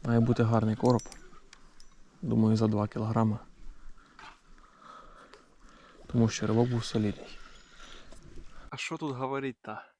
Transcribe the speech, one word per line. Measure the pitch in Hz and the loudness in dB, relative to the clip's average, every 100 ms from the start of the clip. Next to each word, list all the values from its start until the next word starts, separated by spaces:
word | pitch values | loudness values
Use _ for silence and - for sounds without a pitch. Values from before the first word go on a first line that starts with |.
Має | - 117 | 4 2
бути | 117 117 | 4 4
гарний | 113 113 110 107 | 4 4 2 2
короб. | 120 120 - - - - - - - - - - - - | 4 4 0 -16 -20 -20 -20 -20 -20 -20 -20 -20 -20 -10
Думаю, | - 113 110 110 | -2 2 4 4
за | 110 | 2
два | 107 107 | 2 -2
кілограми. | - 107 113 110 107 - - - - - - - - - - _ - - _ - - - - - - _ - - - - - - | -4 -2 2 2 0 -8 -14 -14 -12 -14 -14 -18 -20 -20 -20 _ -20 -20 _ -20 -20 -20 -20 -20 -20 _ -20 -20 -20 -20 -20 -4
Тому | 120 113 | 2 2
що | - 113 | 2 0
рибок | 110 120 | 2 2
був | 120 - | 0 -2
солідний. | 113 104 98 - - - - - - - - - - - - - - - | 0 0 -4 -12 -16 -18 -20 -20 -20 -20 -18 -18 -20 -16 -16 -14 -16 -14
А | 143 | -10
що | - 165 | -8 -6
тут | 156 127 | -6 -4
говорить-то? | 131 139 135 117 - 107 - | -4 -2 -4 -8 -12 -14 -14